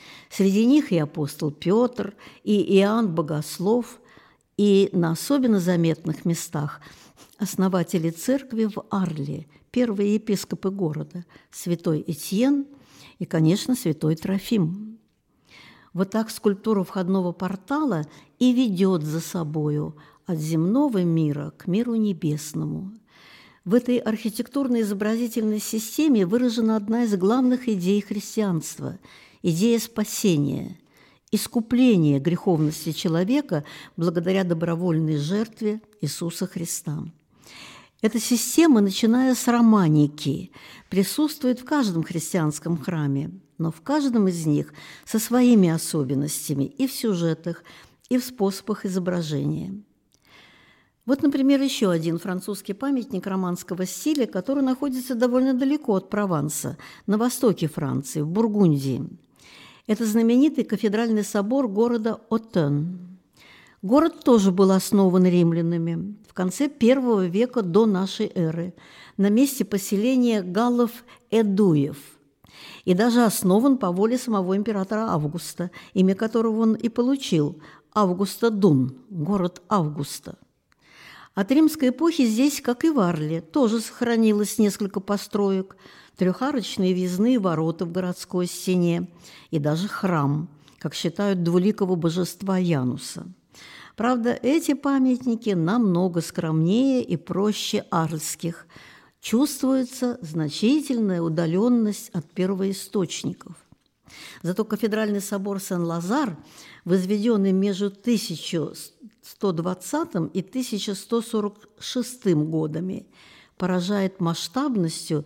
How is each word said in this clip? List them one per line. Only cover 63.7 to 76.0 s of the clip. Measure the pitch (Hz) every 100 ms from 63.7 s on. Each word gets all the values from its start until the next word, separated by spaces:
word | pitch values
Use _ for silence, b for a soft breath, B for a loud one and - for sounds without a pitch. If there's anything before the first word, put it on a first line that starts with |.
| b
Город | 190 269 330 320 -
тоже | 240 196
был | 185 190
основан | 190 - 202 190 185 185
римлянами | 175 170 170 170 170 165 165 185 202 -
в |
конце | - 185 - 294
первого | 294 226 269 254 214 185
века | 185 247 247
до | 185 170 226
нашей | 185 190 - 214 -
эры | 160 165 175 - B B B -
на | 196
месте | 214 277 269
поселения | 190 202 196 196 226 262 240 214
галлов-эдуев | 185 180 240 240 233 - - - _ 220 220 190 202 151 139 - - - _ _ _ B B B
и | -
даже | 180 240 233
основан | 233 - 190 196 277 262
по | 190
воле | 175 214 247
самого | 254 208 180 190
императора | 208 208 190 214 220
Августа, | 170 147 170 - - 175 B B
имя | -